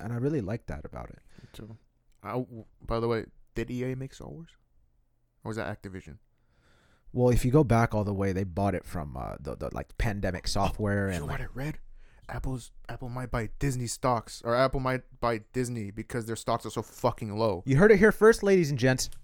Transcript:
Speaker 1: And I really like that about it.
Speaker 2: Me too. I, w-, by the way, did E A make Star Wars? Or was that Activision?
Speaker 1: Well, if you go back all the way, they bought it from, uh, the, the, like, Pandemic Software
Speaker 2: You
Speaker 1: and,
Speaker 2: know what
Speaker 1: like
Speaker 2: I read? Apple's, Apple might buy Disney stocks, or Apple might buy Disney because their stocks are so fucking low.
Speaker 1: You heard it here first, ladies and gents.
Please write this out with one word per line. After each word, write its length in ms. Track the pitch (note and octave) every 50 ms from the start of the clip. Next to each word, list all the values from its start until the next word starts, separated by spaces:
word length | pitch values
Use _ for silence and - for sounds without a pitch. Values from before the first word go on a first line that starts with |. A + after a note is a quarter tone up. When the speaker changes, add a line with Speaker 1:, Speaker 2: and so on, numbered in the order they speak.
| -
Speaker 1:
And 100 | G#2+ A#2+
I 40 |
really 260 | A#2 B2 C#3+ D#3+ D3 G#2
like 240 | F2 G#2+ - -
that 180 | - D#2+ C#2+ D2+
about 240 | D#2 - - - -
it. 120 | - - _ - - -
Speaker 2:
Me 80 | - - -
too. 220 | - A2+ G#2+ A2+ A2 _ _ _ _ _ _ _ _ -
I, 100 | G#2 G#2
w-, 320 | B2+ B2+ - B2 A2+ G#2+ - _ _ -
by 140 | - A2+ A#2
the 80 | A2+ A#2
way, 160 | A#2+ A2+ - - - - - _ _
did 160 | - A#2 B2+
E 120 | B2+ B2 B2 B2+
A 60 | C3
make 160 | C3 C3+ C3 -
Star 160 | - - -
Wars? 220 | D3 D3+ E3 E3+ _ _ _ _ _ _ _ _ _ _ _ _ _ _ _ _ _ _ -
Or 60 | A2+
was 80 | A2
that 260 | A2 F#2+ C#2 G#2 - -
Activision? 360 | G2+ F#2 F#2 - - C#2+ - _ _ _ _ _ _ _ _ _ _ _ _ _ _ _ _ _ - -
Speaker 1:
Well, 180 | A#2+ B2 B2
if 140 | B2 A#2 -
you 60 | B2+
go 140 | A#2+ D3+ D#3+
back 280 | A2 A#2+ A2+ A#2 A#2 -
all 120 | G#2+ G#2
the 100 | G2+ G2+
way, 180 | F#2+ G2 G2 F#2+
they 120 | F2+ G2+
bought 300 | F#2+ E2+ F2+ G2 G2+ F#2
it 80 | F2 -
from, 320 | - - F2+ D#2 D2 B1+
uh, 180 | B1+ B1 G#1 G1+ -
the, 160 | C#2 C#2 A#1+
the, 120 | - - B1 -
like, 260 | - C#2+ - - -
Pandemic 480 | - A#2+ G#2 G2+ G2 G2 F#2 F2 -
Software 600 | - - G#2 G2 F#2+ - - G#2+ G2+ G2+ G2+ G2+ F#2+
Speaker 2:
You 60 | F#2
Speaker 1:
and, 60 | E2+ D#2
Speaker 2:
know 40 | D2+ -
what 80 | -
Speaker 1:
like 80 | B2 -
Speaker 2:
I 40 | -
read? 240 | B2 C3+ D3+ D3+ - - - - - - - - - - -
Apple's, 420 | - B2 - C#3 C3 B2 - - - - - -
Apple 200 | - - - -
might 240 | C3+ B2+ B2+ A#2 -
buy 160 | B2 A2 G#2 - -
Disney 300 | - C#3+ C3 B2+ B2 A2+
stocks, 520 | - - - C3 B2 A2+ A2 - - - -
or 100 | A2+ A#2
Apple 240 | B2 C3 C3 - C#3
might 240 | C3 B2+ B2+ B2+ B2+ - - -
buy 200 | - A#2 A#2+ A2 G#2 - -
Disney 380 | B2+ B2+ A#2+ B2 A#2 G#2+ G2+
because 360 | G2 A2 A2 - - B2+ A2+
their 100 | G#2+ A2+
stocks 280 | G#2 - - A#2 A#2 -
are 60 | A2
so 120 | - A#2 G#2+
fucking 540 | - - - - B2 A2+ - - G#2+ G2+
low. 280 | G#2 A2+ A2+ G2 F2 -
Speaker 1:
You 120 | C3 C3+ C#3
heard 120 | F#3+ A3
it 80 | A3 F#3
here 140 | G3 A3 -
first, 320 | - G#3 A3 A3+ A3 -
ladies 260 | G3+ G3 F#3+ F3 C#3
and 80 | D3 B2
gents. 320 | A2+ C3 C3 C3 - - - -